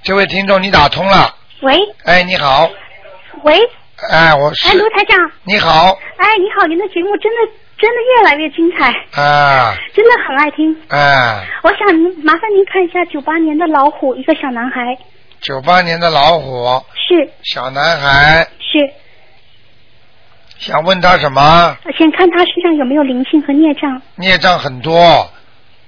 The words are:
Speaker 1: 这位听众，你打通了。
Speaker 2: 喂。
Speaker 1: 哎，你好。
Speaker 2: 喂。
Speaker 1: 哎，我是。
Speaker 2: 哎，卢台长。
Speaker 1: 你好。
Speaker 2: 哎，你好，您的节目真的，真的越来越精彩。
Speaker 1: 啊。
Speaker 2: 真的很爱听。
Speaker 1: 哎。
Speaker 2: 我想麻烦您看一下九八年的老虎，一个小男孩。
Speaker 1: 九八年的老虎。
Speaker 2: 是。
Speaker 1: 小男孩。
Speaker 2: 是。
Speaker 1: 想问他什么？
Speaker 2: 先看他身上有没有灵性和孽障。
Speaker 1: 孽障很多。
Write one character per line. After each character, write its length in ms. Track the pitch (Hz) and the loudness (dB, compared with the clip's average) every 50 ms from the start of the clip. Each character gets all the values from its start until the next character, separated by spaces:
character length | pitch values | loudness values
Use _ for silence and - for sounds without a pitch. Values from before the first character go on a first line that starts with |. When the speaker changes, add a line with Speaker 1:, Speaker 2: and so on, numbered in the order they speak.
| - | -4
Speaker 1:
这 120 | 185 190 | -2 0
位 100 | 196 196 | 0 0
听 220 | 165 165 190 196 | -2 -2 -6 0
众， 140 | 196 196 190 | 0 0 0
你 100 | 185 202 | 0 0
打 180 | 185 160 147 139 | 2 2 2 2
通 160 | - 147 180 | 0 -2 0
了。 300 | 196 196 175 143 113 - - - - - - | 2 2 2 2 0 -2 -12 -20 -20 -16 -4
Speaker 2:
喂。 160 | 277 269 269 339 415 415 - - - | 0 0 2 2 0 -4 -8 -10 -2
Speaker 1:
哎， 200 | - 175 180 180 | 2 2 2 2
你 120 | 180 185 | 0 -4
好。 340 | 170 147 139 131 143 165 165 - - - - - - - - - - - - - - - | -2 0 0 2 2 2 0 -2 -12 -20 -20 -20 -20 -20 -20 -20 -20 -20 -20 -20 -2 0
Speaker 2:
喂。 120 | 302 311 370 466 494 - - - - - - - - | 2 2 2 2 0 -2 -14 -20 -20 -18 -14 -6 -2
Speaker 1:
哎， 240 | - 160 165 160 156 | 0 2 4 4 2
我 180 | 139 143 147 151 | 2 0 -2 -2
是。 140 | - - 359 | -2 -2 0
Speaker 2:
哎， 40 | 403 | 2
卢 80 | 359 415 440 | 2 0 0
台 160 | 440 392 415 | 0 -2 0
长。 100 | - 415 370 349 359 - - - | 2 2 2 2 -2 -4 -14 -8
Speaker 1:
你 160 | 185 202 208 | -4 -2 -2
好。 320 | 180 165 160 156 170 185 190 - - - - | 2 2 4 4 4 4 2 0 -8 -20 -4
Speaker 2:
哎， 80 | - 370 415 440 415 | -2 0 0 2 0
你 60 | 349 427 - 403 | -2 -2 0 0
好， 60 | 381 | 0
您 100 | 311 330 | 0 0
的 100 | 339 427 | -4 -4
节 140 | 381 - 349 | -4 -4 -6
目 140 | 339 403 403 | -4 -4 -6
真 140 | - - 427 453 | -4 -4 -4 -2
的， 180 | 480 440 440 - - - - - | -2 -4 -4 -6 -20 -20 -20 -6
真 120 | - - 440 | -2 -2 -2
的 60 | 480 480 453 508 508 | -2 -2 0 2 2
越 80 | 466 403 | 4 4
来 80 | 320 285 | 2 2
越 140 | 302 311 302 | 0 -4 -6
精 220 | 277 - 330 339 359 | -4 -2 -2 -2 0
彩。 120 | - 269 247 226 - - - - 147 | 0 -2 -2 -2 -4 -12 -10 -6 -2
Speaker 1:
啊。 540 | 143 147 147 147 143 139 139 131 123 110 98 92 - - - | 0 2 2 2 4 4 2 2 2 0 -2 -6 -12 -4 -2
Speaker 2:
真 100 | 392 440 | 2 4
的 80 | 466 494 - - | 4 2 2 -2
很 80 | 311 262 | -4 -2
爱 120 | 269 302 294 | -2 -2 -2
听。 240 | 285 - 311 320 311 - - | -2 -2 -2 -2 -2 -6 -8
Speaker 1:
哎。 580 | - - 143 143 143 139 131 123 117 110 101 92 90 - - | -4 -2 0 2 2 2 2 2 0 -2 -6 -10 -12 -12 -2
Speaker 2:
我 80 | - 330 | -2 -2
想 100 | 403 - 415 403 339 320 330 359 370 320 285 | -2 2 0 2 2 2 0 0 -2 -2 -2
麻 100 | 302 311 | 0 0
烦 80 | 339 370 440 415 | 0 -2 0 0
您 100 | 381 392 | 0 0
看 180 | - - 381 370 | 0 0 -2 -2
一 40 | |
下 180 | 330 - 359 339 | -2 -2 -4 -4
九 160 | 339 - 294 | -4 -6 -8
八 160 | 269 311 311 | -6 -4 -2
年 180 | 330 330 311 294 | -2 -2 0 0
的 120 | 302 349 | -2 -2
老 240 | 320 311 285 269 294 | 0 2 2 2 0
虎， 240 | 302 - 311 269 247 | 0 -2 -4 -4 -4
一 80 | 254 262 | -4 -2
个 100 | - 311 | -4 -2
小 160 | - - 269 | -2 -4 -8
男 200 | 247 226 240 262 | -8 -8 -8 -8
孩。 260 | - 262 240 247 254 - - - - - - - - - | -8 -8 -8 -8 -8 -10 -14 -20 -20 -20 -20 -20 -20 -14
Speaker 1:
九 220 | - - 139 135 | -12 -10 -10 -4
八 200 | 131 160 180 180 | 0 2 2 2
年 180 | 180 170 165 170 | 2 0 -4 -2
的 100 | 170 170 | -2 0
老 300 | 160 143 143 156 170 160 | 0 2 2 2 2 0
虎。 440 | 139 135 131 123 120 123 127 131 - - - | -2 -8 -8 -6 -2 -2 -2 -2 -4 -8 -10
Speaker 2:
是。 340 | - - - 359 330 277 - - - - | -10 -2 0 0 0 0 -2 -8 -18 -14
Speaker 1:
小 260 | - - 135 123 131 | -12 -10 -8 -10 -8
男 300 | 135 139 147 165 170 151 | -4 -2 -2 -2 -2 -2
孩。 480 | 139 143 139 139 147 151 160 165 170 - - - | 0 0 2 4 4 4 4 2 0 -2 -8 -14
Speaker 2:
是。 320 | - - - 302 285 277 - - - - - - - - - - - - - - - - - - - - - - - - - - - - - - - - - | -10 -2 0 0 0 -2 -4 -16 -20 -20 -20 -20 -20 -20 -20 -20 -20 -20 -20 -20 -20 -20 -20 -20 -20 -20 -20 -20 -20 -20 -20 -20 -20 -20 -20 -20 -20 -20 -20
Speaker 1:
想 260 | - - - 175 156 160 | -16 -10 -4 -4 -4 0
问 160 | 180 190 180 | 0 -2 2
他 180 | 170 180 185 165 | 2 2 2 2
什 120 | 143 143 | 0 -2
么？ 460 | 135 135 143 151 165 170 170 160 139 - - 330 277 | 2 2 2 4 4 4 2 2 -2 -6 -12 -12 -2
Speaker 2:
先 160 | - 330 311 | 0 0 0
看 160 | 302 - 381 349 | 2 2 0 2
他 60 | 339 349 | 2 0
身 240 | 359 359 - 349 359 | -2 -2 -2 -4 -2
上 120 | 349 320 | -2 -2
有 100 | 294 - | 0 -2
没 100 | 240 277 | -2 0
有 80 | 311 285 | 0 0
灵 200 | 262 254 247 262 | -2 -2 -4 -4
性 140 | - - 302 285 | -2 -2 -2 -2
和 100 | - 277 | 0 0
孽 180 | 294 320 311 277 | 2 2 2 0
障。 260 | 285 - 285 262 254 - - - | -2 -4 -6 -8 -8 -14 -20 -16
Speaker 1:
孽 200 | - 175 190 185 175 | -6 -2 0 0 2
障 180 | 147 185 180 | 2 0 0
很 220 | 151 135 143 127 123 | 0 -4 -8 -10 -8
多。 500 | 113 156 165 170 175 170 151 127 95 - - - - - - - - - - - - | -4 0 4 4 6 6 4 4 0 -4 -12 -20 -20 -20 -20 -20 -20 -20 -20 -20 -20